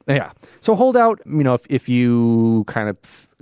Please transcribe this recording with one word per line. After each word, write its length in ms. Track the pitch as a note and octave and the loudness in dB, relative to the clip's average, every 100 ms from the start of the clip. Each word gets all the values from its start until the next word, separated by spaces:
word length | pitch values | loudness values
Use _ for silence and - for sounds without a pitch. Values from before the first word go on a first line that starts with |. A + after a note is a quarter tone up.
| - | -4
yeah. 260 | C#3 D#2+ - - _ | -4 -4 -14 -20 _
So 140 | - | -2
hold 220 | G3+ C4 B3 | 2 2 2
out, 240 | A3+ G#3 - | 2 0 -4
you 160 | D3+ | -2
know, 120 | C3+ | 0
if, 120 | B2 - | 0 -2
if 180 | C3+ - | -6 -2
you 760 | B2 B2 A#2+ A#2 A2+ A2+ A2+ G#2 | 0 2 2 2 2 2 0 -2
kind 220 | A2+ G#2 | -6 -6
of, 60 | G2 - - - - | -8 -14 -20 -20 -10